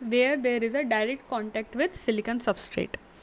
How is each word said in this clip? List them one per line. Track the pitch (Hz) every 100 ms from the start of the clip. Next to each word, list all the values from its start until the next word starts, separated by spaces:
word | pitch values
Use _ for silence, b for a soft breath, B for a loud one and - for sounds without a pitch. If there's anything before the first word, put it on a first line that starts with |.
| 233
where | 247 254 285
there | 247 240
is | 226
a | 277
direct | 269 220 220 277 -
contact | 233 214 220 220
with | 240 349
silicon | - - 214 214 233
substrate. | - 196 - - - - - B